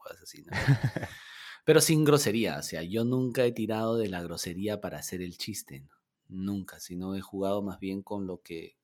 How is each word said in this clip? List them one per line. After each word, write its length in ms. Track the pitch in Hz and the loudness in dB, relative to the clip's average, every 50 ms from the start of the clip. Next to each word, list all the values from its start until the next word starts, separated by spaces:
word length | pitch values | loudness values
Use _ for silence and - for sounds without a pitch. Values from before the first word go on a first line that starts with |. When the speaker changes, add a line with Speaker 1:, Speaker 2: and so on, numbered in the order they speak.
| - | -16
Speaker 1:
huevas 180 | - - - - | -16 -16 -16 -18
así, 200 | - - 76 - | -20 -20 -18 -12
¿no? 100 | - - | -6 -4
Speaker 2:
<laughs> 800 | 98 - - 139 110 - 117 - - 113 - - - - - - - - - - - _ | 0 4 4 4 4 4 -2 -2 -4 -6 -8 -10 -16 -18 -18 -18 -16 -16 -16 -16 -2 _
Speaker 1:
Pero 160 | - 156 156 | 8 8 8
sin 220 | 151 - 160 151 156 | 8 6 6 6 6
grosería, 540 | 147 147 147 147 110 101 117 110 90 71 73 | 6 6 6 6 4 2 2 2 2 0 -2
o 40 | - | -6
sea, 200 | - - 82 85 | -6 -6 -6 -4
yo 200 | 87 98 113 117 | -2 0 0 2
nunca 420 | 120 127 127 127 127 117 131 127 | 2 2 2 0 0 2 4 4
he 60 | 120 | 4
tirado 460 | 120 117 110 107 110 110 113 113 113 117 | 4 0 -2 -2 0 0 0 2 2 2
de 120 | 110 101 | 0 0
la 120 | 92 87 | -2 -4
grosería 600 | 87 85 85 - - 92 85 92 98 107 104 104 | -6 -6 -6 -6 -6 -6 -6 -4 -2 -2 -4 -4
para 160 | 101 90 78 76 | -6 -8 -8 -8
hacer 220 | - - - 90 | -8 -8 -6 -6
el 160 | 90 87 87 - | -6 -8 -8 -10
chiste, 440 | - - 101 - - - 69 69 | -10 -8 -8 -8 -10 -12 -14 -16
¿no? 80 | - - _ _ _ _ _ _ _ _ | -16 -20 _ _ _ _ _ _ _ _
Nunca, 520 | 95 95 95 101 101 98 92 - - - | -8 -6 -4 -2 -2 -4 -6 -8 -12 -16
sino 360 | - - 90 87 92 95 98 | -14 -10 -8 -6 -6 -4 -4
he 60 | 95 | -6
jugado 400 | 90 - - 95 95 95 101 104 | -6 -8 -4 -2 0 0 0 0
más 180 | 101 98 90 95 | -2 -4 -6 -6
bien 220 | 98 95 95 98 | -6 -4 -4 -6
con 240 | 98 - 104 101 98 92 | -6 -6 -6 -6 -6 -6
lo 140 | 90 87 | -8 -10
que, 360 | _ - 87 82 82 82 - _ | _ -12 -12 -12 -12 -14 -18 _